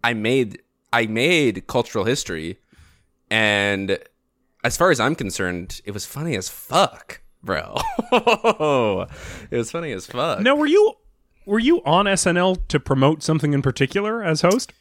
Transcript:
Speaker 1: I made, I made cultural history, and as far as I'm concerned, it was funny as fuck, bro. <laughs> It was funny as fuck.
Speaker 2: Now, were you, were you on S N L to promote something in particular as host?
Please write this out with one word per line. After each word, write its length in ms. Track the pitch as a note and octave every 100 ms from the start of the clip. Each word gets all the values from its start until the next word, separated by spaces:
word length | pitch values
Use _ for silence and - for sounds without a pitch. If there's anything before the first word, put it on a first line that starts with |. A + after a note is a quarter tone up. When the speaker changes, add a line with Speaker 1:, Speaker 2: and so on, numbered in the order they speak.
Speaker 1:
I 100 | A#2+
made, 480 | A#2 A2 C3+ A#2 - _ _ _
I 140 | A#2 A2+
made 600 | A2 C#3 F3 C3+ G2 -
cultural 380 | B2+ A#2 A2
history, 540 | G2 C#3 - E2 D#2+ F#2 _ _ - _ _ _ _
and 720 | A2 G#2+ G#2 G2+ G2 G2 G2 - _ _ _ _ _
as 140 | B2 -
far 160 | F3
as 80 | C3+
I'm 160 | A#2 D#3
concerned, 640 | G#2+ - F#2 F2+ F2+ -
it 60 | -
was 160 | G2+ -
funny 300 | C#3 E3 A2+
as 120 | F#2
fuck, 760 | - - C#3+ G3 - - - - _
bro. 340 | - F2 - - A5 G5 -
<laughs> 960 | B3 A#3 A3 A#3 - D#3 C#3 A2 F#2+ F#2 - - - -
It 60 | A#2+
was 140 | A2+
funny 180 | E3+ E3
as 140 | G2 -
fuck. 340 | B2 D#3+ G#2
Speaker 2:
Now, 140 | A3
were 120 | D4 D4+
you, 260 | F4+ G#4 - _ _ _ _
were 140 | - G#3
you 240 | A#3 F4
on 220 | - E3+ G3+
S 180 | G3
N 120 | F#3+ F3
L 180 | F#3
to 240 | F#3 - D3+
promote 460 | - C3+ C3+ D#3
something 280 | - D#3 D3+
in 100 | C#3+
particular 600 | C#3 - C#3 G3 G#3 A3+
as 200 | G3 D#3
host? 300 | F3 A3+ - -